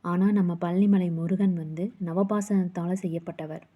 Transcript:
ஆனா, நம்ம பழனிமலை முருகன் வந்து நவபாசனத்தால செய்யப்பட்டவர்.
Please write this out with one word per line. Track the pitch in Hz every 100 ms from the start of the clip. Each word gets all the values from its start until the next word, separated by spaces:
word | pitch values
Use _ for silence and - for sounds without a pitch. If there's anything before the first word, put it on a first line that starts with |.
ஆனா, | 175 175 196
நம்ம | 202 180 170
பழனிமலை | 175 180 208 196 180
முருகன் | 165 165 190 196
வந்து | 170 156 160 208 - 175
நவபாசனத்தால | 170 202 208 202 196 180 180 175
செய்யப்பட்டவர். | 190 180 165 170 165 156 156 -